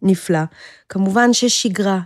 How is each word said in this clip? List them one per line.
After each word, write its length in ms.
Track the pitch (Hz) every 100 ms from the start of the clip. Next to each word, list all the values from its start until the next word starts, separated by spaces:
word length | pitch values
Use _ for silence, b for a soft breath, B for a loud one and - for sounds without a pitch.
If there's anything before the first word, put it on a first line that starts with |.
נפלא. 400 | 190 185 - 165 160 B B B B
כמובן 440 | 190 190 208 240
ששגרה, 680 | 233 240 - 226 185 196 190